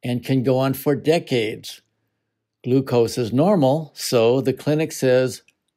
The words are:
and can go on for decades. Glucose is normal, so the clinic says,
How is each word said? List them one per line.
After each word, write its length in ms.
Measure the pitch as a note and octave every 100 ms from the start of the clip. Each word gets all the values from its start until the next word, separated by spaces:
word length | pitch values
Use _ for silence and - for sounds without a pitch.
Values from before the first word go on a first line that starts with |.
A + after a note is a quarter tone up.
and 220 | C3 B2
can 180 | - C3
go 160 | A#2+ C3
on 160 | C3+
for 220 | B2+ - C#3
decades. 840 | C#3 D3+ D3+ B2+ G#2+ A2+ - - _ _ _ _ _ _ _ _
Glucose 520 | B2 C3 C3+ B2 A2+ -
is 160 | A#2
normal, 600 | B2 E3+ G#3 C3+ D3 D#3
so 460 | - - B2 A2+ C3
the 120 | C3
clinic 380 | C3 - D3+ D#3
says, 520 | - C3 B2+ B2+ - _ _ _